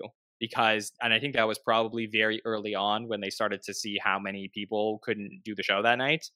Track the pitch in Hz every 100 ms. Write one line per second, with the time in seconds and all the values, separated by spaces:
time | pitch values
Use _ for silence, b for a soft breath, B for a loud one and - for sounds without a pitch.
0 | 107 - _ _ 113 127 113 110 104 -
1 | 120 113 143 123 110 107 - 113 113 117
2 | 110 110 110 110 113 110 107 98 101 107
3 | 117 104 98 - 107 98 - 98 107 101
4 | 104 98 98 98 98 104 101 107 110 107
5 | - 107 101 95 110 101 - 98 113 123
6 | 135 160 -